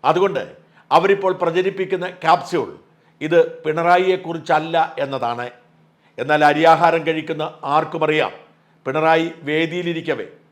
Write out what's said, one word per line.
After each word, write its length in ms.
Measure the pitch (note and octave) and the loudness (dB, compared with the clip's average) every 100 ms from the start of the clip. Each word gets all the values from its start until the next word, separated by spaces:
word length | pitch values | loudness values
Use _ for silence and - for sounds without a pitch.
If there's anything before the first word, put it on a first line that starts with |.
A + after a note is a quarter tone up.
അതുകൊണ്ട് 380 | C3+ F3 G3 D3 F2+ - _ _ _ D#3 | 2 2 2 0 -8 -16 _ _ _ 2
അവരിപ്പോൾ 360 | F#3+ G3 F#3+ F3+ | 4 2 0 0
പ്രചരിപ്പിക്കുന്ന 640 | E3+ E3+ F#3 F#3+ F#3 F3+ F3+ F3+ | -2 0 -2 -4 -4 -4 -6 -4
ക്യാപ്സ്യൂൾ 440 | D#3+ E3+ - E3+ G#2+ - _ _ _ _ D3+ | 0 0 0 -4 -4 -12 _ _ _ _ 0
ഇത് 140 | E3+ E3 - | 2 2 -2
പിണറായിയെക്കുറിച്ചല്ല 1120 | D#3 D#3 E3+ F3+ F#3 F#3 E3 E3 - D#3+ D#3+ E3 D#3 - | -6 -2 2 2 2 -2 -4 -10 -2 -2 0 -2 -2 -4
എന്നതാണ്. 420 | C#3 C3+ A#2 A#2+ B2 - _ _ _ _ _ - | -6 -4 -6 -6 -10 -14 _ _ _ _ _ -10
എന്നാൽ 180 | C3 D3+ D3 | 0 4 4
അരിയാഹാരം 520 | D3 D#3+ D#3+ E3+ E3 D#3+ | 6 6 6 4 2 -2
കഴിക്കുന്ന 380 | D#3+ D#3 D#3 D#3 - D3 | -4 -6 -6 -6 -8 -2
ആർക്കുമറിയാം, 580 | D3+ D#3 E3 D#3 D#3 A#2 - - _ _ _ - | -2 -2 -2 0 0 -2 -4 -20 _ _ _ -6
പിണറായി 420 | D3+ D#3+ D#3+ E3 E3 D3 | 0 2 2 0 -8 -4
വേദിയിലിരിക്കവേ 760 | D3+ D#3+ F3 F3 D#3+ D#3 C3 F#2+ - _ | -2 -2 -4 -6 -6 -6 -6 -8 -16 _